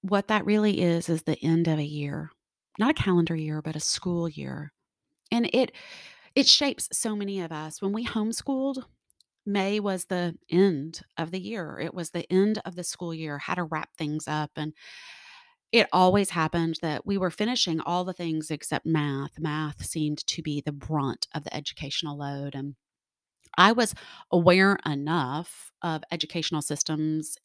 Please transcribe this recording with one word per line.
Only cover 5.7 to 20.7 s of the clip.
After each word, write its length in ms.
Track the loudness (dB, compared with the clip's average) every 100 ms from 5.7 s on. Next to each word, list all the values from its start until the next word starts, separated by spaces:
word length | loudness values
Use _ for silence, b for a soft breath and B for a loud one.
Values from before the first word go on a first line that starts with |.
| B B B B B B 2
it 120 | 6
shapes 420 | 6 4 -2 -4
so 240 | -2 -2 -2
many 240 | -4 -4
of 140 | -6
us. 280 | -8 -10 -6
When 120 | -4
we 120 | -2 -2
homeschooled, 760 | -2 -2 -4 -4 -2 -2 -4 -10 _ _ _ _ _ -4
May 340 | 0 0 0
was 240 | 0 -2
the 340 | -2 -2 -2 -6 0
end 500 | 6 6 4 -4 -10 -12 -8
of 140 | -6
the 80 | -6
year. 400 | -8 -8 -8 -6
It 120 | -6
was 160 | -6 -6
the 200 | -6 2
end 300 | 4 4 2 -4
of 100 | -8
the 80 |
school 300 | -8 -8 -8
year, 240 | -6 -6 -6
how 160 | -4
to 100 | -4
wrap 320 | -2 -4 -6 -6
things 300 | -4 -4 -2
up. 240 | -2 -2 -4
And 160 | -6 -8 B B B B B B B B 0
it 160 | 2 4
always 380 | 6 6 6 2
happened 440 | 0 0 2 0 -2
that 240 | -4 -4 -2
we 120 | -2
were 140 | -2
finishing 480 | -2 -2 0 0 0
all 240 | 0 -2
the 80 | -2
things 400 | -4 -4 -4 -4
except 340 | -6 -4 -4 2
math. 540 | 2 2 -2 -6 -6
Math 460 | -4 -2 -4 -6 -6
seemed 420 | -2 -2 -2 -6
to 140 | -6
be 180 | -4 -4
the 140 | -4